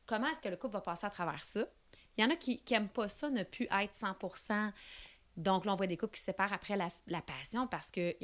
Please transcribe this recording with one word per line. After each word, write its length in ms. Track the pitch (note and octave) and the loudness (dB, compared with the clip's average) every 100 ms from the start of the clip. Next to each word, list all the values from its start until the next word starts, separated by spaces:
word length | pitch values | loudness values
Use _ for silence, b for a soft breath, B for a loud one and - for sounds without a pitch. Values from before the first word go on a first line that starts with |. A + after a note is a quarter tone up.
| - | -2
comment 200 | G#3+ C4+ | 0 2
est-ce 140 | D#4 | 0
que 60 | G#3 | -2
le 80 | F3+ | -4
couple 160 | C4 | -4
va 80 | G3+ | -4
passer 260 | - E3+ G3+ | -2 -2 -2
à 40 | |
travers 320 | - E3+ D3 | -2 -2 0
ça ? » 220 | - G3+ A3+ - - b b - | 0 2 -2 -6 -20 b b 4
Il 60 | |
y 20 | A3+ | 4
en 40 | |
a 60 | E4+ | 4
qui, 240 | - A#3+ | 0 -4
qui 120 | - | 2
aiment 140 | A3+ G#3 | 2 2
pas 200 | - G#3 | -2 -2
ça, 220 | - D4 | 0 0
ne 140 | B3+ | 0
plus 240 | F3+ - A#3+ | -2 -4 0
être 240 | G3 G3+ | 2 2
cent 200 | - G3+ | 0 -2
pour 220 | F#3+ F#3+ - | -2 -4 -2
cent. 360 | - G#3 G#3+ G3 B B B B B - | 2 2 0 -2 B B B B B -2
Donc 280 | E3 F#3+ | 4 4
là, 80 | G3+ | 4
on 40 | F#3+ | 2
voit 100 | F#3+ | 0
des 100 | E3+ | 0
couples 180 | A3 | -2
qui 60 | - | -2
se 60 | - | -2
séparent 260 | F#3 G3 | 0 0
après 240 | G3 - G3 | 0 -2 0
la, 120 | F3 - - | -2 -4 -6
la 160 | E3+ | -6
passion 440 | - C#3 - A#3 B3+ | -4 -6 -2 -2 -2
parce 240 | D#3+ - | 0 -2
qu'ils 240 | - F3 E3 | 0 0 -2